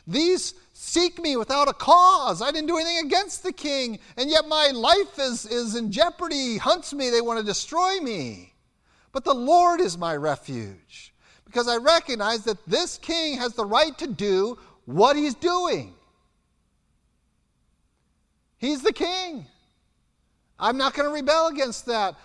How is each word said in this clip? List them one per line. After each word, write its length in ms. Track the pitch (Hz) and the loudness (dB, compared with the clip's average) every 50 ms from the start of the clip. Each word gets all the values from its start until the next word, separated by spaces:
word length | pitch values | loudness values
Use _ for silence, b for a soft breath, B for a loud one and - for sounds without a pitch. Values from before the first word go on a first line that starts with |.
| b b | b b
These 460 | 170 254 320 349 370 359 - - - b b b b | -2 0 2 2 2 0 0 -6 -12 b b b b
seek 480 | - - - - 330 349 359 349 - | -18 -10 -2 0 0 0 0 -2 -4
me 160 | 339 320 277 | -4 -2 -2
without 320 | 247 214 - 269 277 285 277 | -2 -2 0 2 2 2 2
a 40 | 254 | 0
cause. 720 | - - - 302 349 359 370 381 349 277 247 185 160 220 | 0 4 6 8 8 8 8 6 6 4 0 -2 -2 -2
I 80 | 269 | -4
didn't 160 | 302 320 311 | -4 -2 -2
do 120 | 302 339 320 | -2 -2 -2
anything 280 | 320 339 339 339 330 | -2 -2 -2 -4 -2
against 380 | 277 - 349 403 370 - - - | 0 0 0 0 -2 -8 -10 -8
the 80 | 359 - | -8 -8
king, 480 | - - 294 285 277 262 240 220 190 B B B | -8 -6 -6 -4 -4 -4 -6 -8 -10 B B B
and 120 | B 254 285 | B -2 2
yet 200 | 311 311 302 302 | 2 2 2 2
my 200 | 311 311 302 285 | 0 2 2 2
life 500 | 269 240 226 269 339 392 403 - - - | 2 2 2 4 4 4 2 -2 -4 -4
is, 260 | 277 262 240 240 - | -4 -4 -4 -6 -6
is 300 | 214 233 240 240 226 208 | -6 -4 -4 -4 -4 -4
in 160 | 240 233 214 190 | -4 -4 -4 0
jeopardy. 420 | 226 311 349 339 - 349 330 320 | 0 0 0 0 -4 -6 -6 -4
He 240 | 277 269 247 226 202 | -4 -4 -4 -4 -2
hunts 340 | - 254 320 359 302 - - | 0 0 0 0 -2 -8 -8
me. 180 | 285 269 247 | -6 -4 0
They 100 | 240 233 | 0 0
want 180 | 240 233 233 226 | 0 0 -2 -4
to 60 | 220 | -4
destroy 560 | 208 190 - - - 294 330 359 370 381 392 | -4 -4 -6 -6 -6 -2 0 0 0 0 -2
me. 540 | 330 254 226 185 139 120 107 92 87 - _ _ _ _ _ _ b b b b b b b | -4 -6 -6 -6 -8 -8 -10 -14 -18 -20 _ _ _ _ _ _ b b b b b b b
But 120 | 269 247 | -6 0
the 100 | 339 370 | 0 0
Lord 460 | 247 240 262 320 349 349 349 349 330 | 0 2 4 6 6 6 6 4 2
is 160 | 370 202 170 | 0 -2 -2
my 200 | 170 180 170 160 | -4 -4 -4 -4
refuge, 1000 | 147 143 156 143 127 - - 135 120 110 101 98 90 _ _ - - - - _ b b b b b b | -2 -2 -2 -4 -4 -6 -10 -10 -8 -8 -10 -12 -16 _ _ -20 -20 -20 -20 _ b b b b b b
because 240 | b - 240 240 240 | b -4 -4 -2 0
I 80 | 240 | 0
recognize 680 | 233 240 285 330 330 330 - 254 220 202 208 233 226 202 | 0 4 4 4 4 2 0 -6 -4 -2 -2 -2 -2 -2
that 220 | 226 214 185 - | -4 -4 -4 -4
this 320 | - 180 277 349 349 - - | -2 -2 -2 -2 -2 -6 -10
king 400 | - - 320 330 320 311 285 262 | -8 -6 -4 -2 -2 -4 -4 -4
has 160 | 247 247 220 | -6 -6 -4
the 100 | - 220 | -4 -4
right 320 | 202 214 247 311 320 262 - | 0 2 2 2 2 0 -8
to 100 | 320 311 | -8 -8
do 500 | 214 143 196 208 190 185 196 226 240 B B B B B B | -6 -4 -2 0 0 2 0 0 -4 B B B B B B
what 300 | - 123 156 208 262 285 | -4 2 4 4 6 4
he's 200 | 294 294 302 240 | 4 0 -2 -4
doing. 600 | - - 349 349 359 359 349 262 165 123 95 90 _ _ _ _ _ _ _ _ _ _ _ _ _ _ _ _ _ _ _ _ _ _ _ _ _ _ _ _ _ _ _ _ _ _ _ _ _ _ _ _ _ _ _ _ _ _ _ _ _ _ _ _ | -2 -2 0 0 0 -2 -2 -2 -4 -6 -8 -16 _ _ _ _ _ _ _ _ _ _ _ _ _ _ _ _ _ _ _ _ _ _ _ _ _ _ _ _ _ _ _ _ _ _ _ _ _ _ _ _ _ _ _ _ _ _ _ _ _ _ _ _
He's 260 | - - 262 302 277 254 | -6 -4 -4 -2 0 0
the 100 | 415 - | -2 0
king. 540 | - 285 330 359 370 370 359 320 247 156 - _ _ _ _ _ _ _ _ _ _ _ _ _ _ _ _ _ _ _ _ _ - | 0 -2 -4 -4 -4 -6 -8 -10 -14 -16 -16 _ _ _ _ _ _ _ _ _ _ _ _ _ _ _ _ _ _ _ _ _ -4
I'm 160 | - - 254 | -2 0 0
not 160 | 262 269 277 - | 2 0 -2 0
gonna 160 | - 285 294 | 0 -2 -2
rebel 360 | 294 302 285 262 302 320 320 | -2 -2 0 2 2 4 4
against 400 | 330 302 277 269 254 220 - - | 2 0 -2 -4 -4 -4 -8 -6
that. 300 | - 233 220 208 190 160 - B | -4 -2 0 0 -2 -4 -6 B